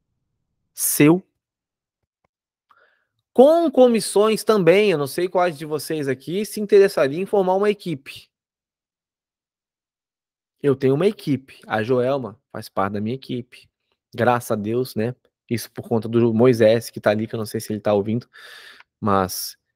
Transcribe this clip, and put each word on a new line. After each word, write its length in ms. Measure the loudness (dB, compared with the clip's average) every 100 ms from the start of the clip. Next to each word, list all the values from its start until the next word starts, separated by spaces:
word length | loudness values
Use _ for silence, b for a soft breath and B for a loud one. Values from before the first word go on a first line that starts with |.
| _ _ _ _ _ _ _
seu. 520 | -8 -6 4 4 4 -2 _ _ _ _ _ _ _ _ _ _ _ _ _ _ _ _ _ _ _ _
Com 380 | 4 6 6 2
comissões 720 | 4 4 4 0 0 2 0
também, 480 | 0 2 4 4 2
eu 60 | 0
não 100 | -4
sei 220 | -6 -4
quais 280 | -2 -2 -4
de 80 | -10
vocês 420 | -10 -6 -6 -4
aqui 380 | -6 -6 -8 -6
se 140 | -8
interessaria 640 | 2 4 4 2 -2 -2
em 40 | -2
formar 300 | 0 0 0
uma 140 | 0
equipe. 600 | -2 -6 -10 -10 -20 -20 _ _ _ _ _ _ _ _ _ _ _ _ _ _ _ _ _ _ _ _ _ _ _
Eu 140 | -2 0
tenho 200 | 0 2
uma 100 | 0
equipe, 560 | -2 -4 -4 -6 -20 -6
a 160 | -4
Joelma 580 | 0 0 0 -4 -6 -14 _
faz 160 | -16 -10
parte 240 | -4 -4
da 80 | -4
minha 140 | -6 -8
equipe. 540 | -8 -10 -12 -20 _ _ _ _ _
Graças 380 | -2 0 0 -2
a 40 | -6
Deus, 400 | -4 -4 -6 -6
né? 200 | -6 -8 _ _ _
Isso 200 | -8 -8
por 160 | -14 -4
conta 200 | -4 0
do 260 | 0 2
Moisés, 560 | 4 4 6 4 4 -2
que 100 | -4
tá 120 | -2
ali, 160 | 0 -4
que 80 | -8
eu 20 |
não 80 | -8
sei 140 | -10
se 120 | -8
ele 80 | -6
tá 140 | -2
ouvindo, 340 | 0 0 -4 -8 B B B B B _ _
mas, 580 | -2 0 0 -6 -12 -16 _